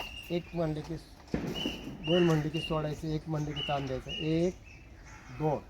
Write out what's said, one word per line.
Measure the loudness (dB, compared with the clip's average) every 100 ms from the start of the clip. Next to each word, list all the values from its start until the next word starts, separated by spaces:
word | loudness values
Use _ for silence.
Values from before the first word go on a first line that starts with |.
| -8 -10 -4
एक | -2 -2
म्हणले | 0 0 0
की | -4 -8 -10 -18 -4 -2 -2 -2 -2 -4 -8 -4 4
दोन | 6
म्हणले | 8 6 4
की | 0
सोडायचं, | 0 0 0 -2 -2
एक | -2 0
म्हणले | -2 -2
की | -2
ताण | 0 0 0
द्यायचं. | -4 -4
एक, | -2 2 4 4 0 -8 -18 -18 -18 -16 -16 -12 0
दोन. | 2 2 -2